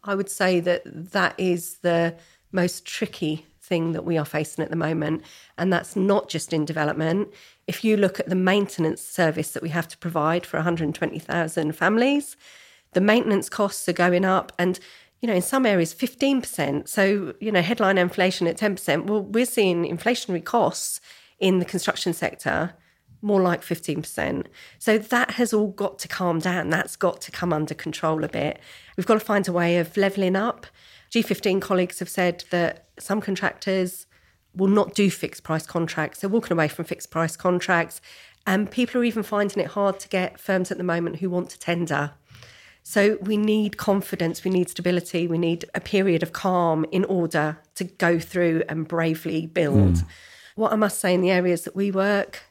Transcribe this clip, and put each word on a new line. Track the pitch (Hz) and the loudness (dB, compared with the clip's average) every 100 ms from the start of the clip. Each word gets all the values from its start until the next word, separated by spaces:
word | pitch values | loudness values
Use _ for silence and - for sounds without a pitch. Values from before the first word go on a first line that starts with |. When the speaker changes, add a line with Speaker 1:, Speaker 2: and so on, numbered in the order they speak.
Speaker 1:
I | - 196 | -2 -2
would | 196 | -2
say | - 190 180 | 0 2 2
that | 175 - - | 2 -2 -4
that | - 175 202 180 - | -14 -6 0 0 0
is | 185 175 170 - | 0 0 -4 -4
the | 175 170 165 165 - _ _ | 0 2 0 -2 -20 _ _
most | 185 180 - - | 0 0 -2 -10
tricky | - 220 - 156 156 - _ | -6 -6 -4 -4 -4 -10 _
thing | - 170 165 | -2 0 0
that | 160 | -2
we | - 165 | 0 0
are | 147 | 0
facing | 156 151 - | -4 -4 -4
at | 156 | -4
the | 165 | -2
moment. | 156 160 151 156 - - - - | 0 0 -2 -4 -6 -20 -20 -4
And | 185 | 0
that's | 175 - 208 | 0 -2 -2
not | 196 208 - | 2 2 0
just | 160 - | -6 -2
in | 160 151 | -2 -2
development. | 156 151 - 160 185 208 - - _ - | -2 -2 0 0 0 -2 -10 -20 _ -10
If | - 226 | -2 2
you | 214 | 4
look | 196 190 | 2 0
at | - | -2
the | 185 | 2
maintenance | 185 202 202 - 160 - | 4 2 0 0 -2 -2
service | - - 165 151 156 | -8 0 0 0 -4
that | - | -6
we | - | -4
have | 165 170 | -4 -6
to | - | -8
provide | 170 165 151 175 - | -4 0 2 0 -2
for | 170 | -2
a | |
hundred | 165 165 156 | -2 0 -2
twenty | 156 170 - | -2 -4 -6
thousand | - 170 160 175 151 156 | -4 -2 -2 -2 -2 0
families, | 180 220 254 285 285 - - - - _ _ | 2 4 4 2 -2 -16 -20 -20 -20 _ _
the | 185 | 2
maintenance | 202 226 226 196 - | 4 4 4 0 0
costs | - 202 - - | -2 -2 -2 -4
are | |
going | 175 180 180 190 | 2 4 4 4
up | 190 - - | 2 0 -2
and, | 180 180 - - _ _ | -2 -2 -8 -20 _ _
you | 233 | 0
know, | 190 | 0
in | |
some | 180 269 254 | 2 2 4
areas, | 190 160 | 4 2
fifteen | - 254 - 269 269 | -2 -6 0 2 2
percent. | - - 143 143 - | -2 -4 -2 -2 -4
So, | - 196 208 165 - | 2 2 2 -2 -6
you | 214 | 0
know, | 196 | 2
headline | 170 233 196 196 | 2 2 2 4
inflation | 180 - 185 185 170 | 2 2 0 2 -2
at | - | 0
ten | 214 185 | -2 -2
percent, | - 151 190 | 0 0 0
well, | 214 | -2
we're | 196 220 247 | 0 0 0
seeing | - 190 170 170 | 2 2 2 0
inflationary | 170 233 247 - 175 | -2 -2 -2 -2 -6
costs | - 240 160 - - - - - _ _ | 0 2 2 0 -8 -10 -14 -20 _ _
in | 190 185 | 2 2
the | 175 | 2
construction | 185 - - 185 | -2 -2 -2 -4
sector | 165 - - - - 170 - _ _ _ - | -2 -4 -4 -2 -2 -4 -8 _ _ _ -10
more | 208 202 | 0 2
like | 180 170 | 2 0
fifteen | - 165 - 151 | -4 -6 -4 -6
percent. | 156 - - - - - - - | -6 -4 -4 -4 -8 -14 -20 -6
So | - 214 | 0 0
that | 214 247 - | 2 0 0
has | - 240 | 0 0
all | 214 208 | 2 0
got | 190 202 - | -2 -6 -4
to | - | -10
calm | - 180 165 | -2 0 0
down. | 180 180 151 | 0 -2 0
That's | 165 - - | -2 -2 0
got | 185 - | 0 0
to | - | -12
come | - 180 | -6 0
under | 156 151 151 | 0 -2 -6
control | - 151 160 160 151 | -8 -4 -2 0 -2
a | |
bit. | - 143 - - - - - | -2 -4 -6 -16 -20 -12 -8
We've | 180 | 2
got | |
to | 220 - | 2 2
find | 202 190 | 0 0
a | |
way | 175 170 175 | 0 2 2
of | 165 - | 0 0
levelling | 196 196 190 190 | 0 2 0 0
up. | 226 - - _ - - _ | -2 -6 -14 _ -20 -20 _
G | - | -2
fifteen | - 147 208 190 | 0 0 2 0
colleagues | - 185 180 - | 2 0 0 -4
have | 180 | -8
said | - 175 175 - | 0 0 -2 -4
that | 175 170 - _ - | 0 0 -2 _ -20
some | - 208 | -4 -4
contractors | 202 190 196 - - 190 180 - - _ _ _ _ 180 | -2 -2 -2 -4 -2 0 -2 -6 -18 _ _ _ _ 0
will | 190 | 4
not | 214 - - | 4 2 2
do | 196 | 2
fixed | - - - | 2 -8 -8
price | - 160 - | -4 -4 -2
contracts. | 170 165 - 151 - | -4 -2 -2 -6 -4
They're | 196 | -2
walking | 226 226 | -2 0
away | 165 151 | 0 0
from | - 165 | -2 -10
fixed | - - | -10 -8
price | 165 165 - | -2 -2 0
contracts. | 185 180 175 175 165 - - - - _ - | 0 0 2 0 0 -8 -20 -20 -20 _ 0
And | 190 202 | 0 0
people | - 240 254 | -2 0 2
are | |
even | 240 220 | 0 -2
finding | 208 208 202 202 | -2 0 0 0
it | - | -4
hard | - 202 196 | 0 0 0
to | - | -4
get | 190 180 - | -2 -2 -6
firms | - 190 180 | -2 0 0
at | 180 | -2
the | |
moment | 180 170 170 160 | -2 0 -2 -2
who | 185 | -2
want | 180 - | -2 -4
to | - | -8
tender. | - 170 165 143 147 - _ - - - - _ | -4 -2 0 -2 -2 -8 _ -20 -20 -20 -20 _
So | - 214 202 214 | -2 4 4 2
we | 190 214 | 0 0
need | 214 214 208 - | 2 2 2 -2
confidence, | - 196 190 190 165 175 | 0 0 0 -2 -2 -2
we | 185 | 0
need | 185 175 | 2 0
stability, | - 180 180 175 175 170 | -2 0 0 -2 -2 0
we | 165 | 0
need | 170 170 - - | 2 0 -4 -8
a | |
period | - 202 190 165 | 0 2 4 2
of | 165 | 0
calm | - 190 180 170 160 160 | -2 0 2 2 2 0
in | 185 165 | 0 2
order | 185 165 165 151 156 _ - | 2 2 0 -2 -4 _ -10
to | |
go | 180 _ 170 170 | -10 _ 2 2
through | 165 185 175 165 - | 0 0 2 2 -2
and | 160 156 | -4 -4
bravely | 170 165 160 165 160 160 | 0 0 0 -2 -4 -2
build. | 185 151 120 95 85 | 0 4 6 6 4
Speaker 2:
Mm. | 82 - - - - - | -2 -10 -20 -20 -18 -2
Speaker 1:
What | 220 | 0
I | 220 | 2
must | 208 - | 0 0
say, | 190 | 0
in | 180 | 2
the | 185 | 4
areas | 185 180 170 - | 2 2 0 -2
that | 190 | -4
we | 202 | -2
work | 190 196 202 - - - | 0 2 0 -2 -10 -20